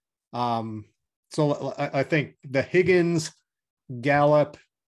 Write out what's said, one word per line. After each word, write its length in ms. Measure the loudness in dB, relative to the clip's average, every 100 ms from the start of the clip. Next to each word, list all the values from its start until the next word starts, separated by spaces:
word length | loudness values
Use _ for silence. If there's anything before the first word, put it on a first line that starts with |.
| _ _ _
Um, 500 | -6 -4 -4 -6 -10 -14 _ _ _ _
so 420 | -2 0 0 -6 -6
I, 220 | -4 -2
I 20 |
think 320 | 0 0 -2 -8
the 160 | -6 -4
Higgins, 720 | 0 2 4 4 2 0 -4 -10 _ _ _ _ -16 -6
Gallup, 560 | 0 2 4 4 2 -4 _ _